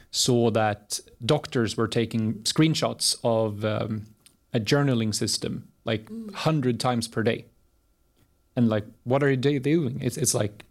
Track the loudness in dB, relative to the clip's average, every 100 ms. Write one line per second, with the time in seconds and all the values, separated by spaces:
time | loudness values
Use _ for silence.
0 | -8 -2 2 4 4 2 0 -2 -6 -10
1 | -10 -6 0 0 0 -2 0 0 -2 0
2 | 0 0 -2 -2 -2 2 4 2 -2 0
3 | -2 0 0 2 0 -2 -2 -2 -4 -6
4 | -10 _ _ _ _ -4 2 2 2 2
5 | 0 -2 -2 -4 -6 -8 -12 _ -6 -6
6 | -6 -14 -12 -4 0 2 0 0 0 -2
7 | -2 -2 -2 -2 -6 _ _ _ _ _
8 | _ _ _ _ _ 2 2 2 -2 -10
9 | -2 2 2 2 2 0 2 0 0 -2
10 | -4 -2 0 0 -2 -6 -4